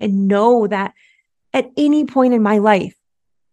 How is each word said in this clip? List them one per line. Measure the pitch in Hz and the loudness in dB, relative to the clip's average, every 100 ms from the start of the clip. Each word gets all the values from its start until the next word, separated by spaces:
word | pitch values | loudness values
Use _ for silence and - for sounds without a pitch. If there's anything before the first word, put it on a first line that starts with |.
and | 214 196 196 | -4 -2 0
know | 202 226 247 208 | 0 2 2 0
that | 196 196 _ _ _ _ _ _ | -4 -8 _ _ _ _ _ _
at | 262 254 - | -6 -6 -2
any | 294 302 | 0 0
point | 294 262 254 | 0 0 2
in | 240 | 2
my | 208 214 | 2 2
life, | 214 202 185 - _ _ _ _ _ | 2 0 -2 -12 _ _ _ _ _